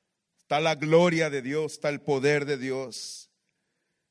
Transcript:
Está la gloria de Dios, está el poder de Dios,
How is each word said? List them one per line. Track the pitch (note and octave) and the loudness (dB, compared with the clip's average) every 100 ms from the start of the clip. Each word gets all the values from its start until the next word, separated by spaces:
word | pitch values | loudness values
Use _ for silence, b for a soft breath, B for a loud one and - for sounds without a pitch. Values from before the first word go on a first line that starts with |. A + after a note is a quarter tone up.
| _ _ _ _ | _ _ _ _
Está | - D3 | -4 0
la | D#3+ D#3 | 0 0
gloria | D3+ D#3+ F3 D#3+ D#3 | 4 6 6 4 0
de | C#3 | -4
Dios, | B2 D3+ D3+ | -4 -4 -6
está | - D3+ | -6 -6
el | C#3+ | -4
poder | - C3+ C#3 D3 C#3+ | -2 0 2 2 0
de | C#3 | -4
Dios, | C3 C3 B2+ - - - - _ _ _ _ _ _ _ _ | -4 -6 -8 -12 -14 -16 -20 _ _ _ _ _ _ _ _